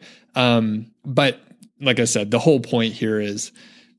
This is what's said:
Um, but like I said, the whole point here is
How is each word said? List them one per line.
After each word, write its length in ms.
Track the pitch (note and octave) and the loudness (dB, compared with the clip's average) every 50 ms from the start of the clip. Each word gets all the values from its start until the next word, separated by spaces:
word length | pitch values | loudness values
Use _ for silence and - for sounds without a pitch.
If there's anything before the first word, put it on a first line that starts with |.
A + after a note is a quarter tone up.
| - - - _ _ _ - | -20 -20 -20 _ _ _ -2
Um, 560 | C3 B2+ B2 A#2+ A#2 A2 A2 G#2+ A2 A2+ - _ _ - | 0 2 4 4 4 2 0 -2 -4 -8 -12 _ _ -8
but 340 | C#3 B2+ C#3 C#3+ C3+ B2 - _ _ _ _ - _ _ - | -2 0 2 2 0 0 -4 _ _ _ _ -20 _ _ -4
like 180 | C#3+ C3+ A#2+ B2+ | -2 0 2 2
I 60 | A#2 | 0
said, 240 | A2+ - A2 G#2 G2+ | 0 0 -2 -2 0
the 100 | A#2 A#2 | -2 2
whole 200 | - E3 D3 C3 | 4 4 2 2
point 340 | B2+ - - A#2 A2+ A2+ G#2+ | 0 -2 -2 -2 -2 -2 -4
here 280 | - A2+ A2 G#2+ G#2+ | -4 -4 -2 -2 -2
is 320 | G#2 G#2 G2+ G#2+ - - _ - - - - _ _ _ _ | -4 -4 -6 -8 -10 -12 _ -20 -20 -20 -20 _ _ _ _